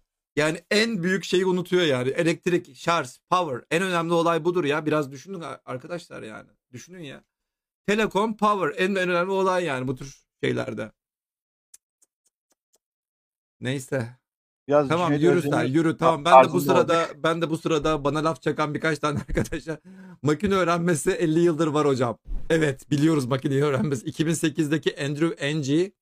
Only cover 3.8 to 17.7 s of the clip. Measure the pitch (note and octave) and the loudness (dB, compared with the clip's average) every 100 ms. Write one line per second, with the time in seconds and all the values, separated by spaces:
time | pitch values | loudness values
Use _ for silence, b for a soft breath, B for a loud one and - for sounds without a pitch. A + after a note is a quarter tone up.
3.8 | F#3+ F3 E3 E3+ E3 E3 D#3 F3+ D3 D3+ | 0 -2 2 2 2 2 0 0 0 -2
4.8 | D3+ - C#3 C3+ E3+ F#3+ D3+ - - B2+ | 0 -2 -2 -10 -16 -14 -14 -16 -12 -12
5.8 | D#3+ F3 - C3+ A#2 G#2+ G#2+ G#2+ _ B2 | -10 -14 -12 -16 -14 -16 -18 _ _ -20
6.8 | - F#3 D3+ C#3 _ _ _ _ _ _ | -20 -18 -16 -18 _ _ _ _ _ _
7.8 | - G#3+ G#3+ F#3 A3 G#3+ G#3 G#3 D#3+ C3+ | -2 0 0 0 -2 0 0 2 -2 0
8.8 | F#3 G3 F3+ F3 F3+ F#3+ F#3+ F#3 F3 C3 | 0 0 0 0 0 0 0 0 -2 -4
9.8 | B2+ C3 C3+ - _ _ C3+ B2 A#2+ A2+ | -4 -6 -10 -20 _ _ -4 -2 -6 -8
10.8 | A2 _ _ _ _ _ _ _ _ - | -12 _ _ _ _ _ _ _ _ -20
11.8 | _ _ _ _ _ _ _ _ _ _ | _ _ _ _ _ _ _ _ _ _
12.8 | _ _ _ _ _ _ _ _ A#2 C#3 | _ _ _ _ _ _ _ _ -8 -6
13.8 | B2+ C3+ A#2 - _ _ _ _ - D3 | -6 -6 -6 -12 _ _ _ _ 2 2
14.8 | C#3 D#3+ F3 D3 E3 F3 C#3+ C#3 A#2+ C#3+ | 4 0 2 2 4 4 2 0 0 2
15.8 | D#3+ D3+ E3 D#3+ D3 C3 C3 F3+ D3 F3+ | 0 2 2 2 6 8 8 2 2 2
16.8 | D#3+ E3+ E3 D3 D#3 E3+ E3 D#3 D#3+ | 2 0 -2 -2 -2 -2 -2 -4 -2